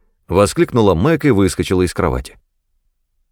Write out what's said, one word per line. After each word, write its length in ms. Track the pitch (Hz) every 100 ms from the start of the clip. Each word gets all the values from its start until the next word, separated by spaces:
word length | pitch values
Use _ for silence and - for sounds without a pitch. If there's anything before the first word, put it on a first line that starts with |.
| _ _ -
воскликнула 680 | 90 101 - 170 123 101
Мэг 300 | 82 135 156
и 60 | 147
выскочила 520 | 98 95 - 85 92
из 120 | 90
кровати. 440 | - 87 64 - - _ _ _ _ _ _ _ _ _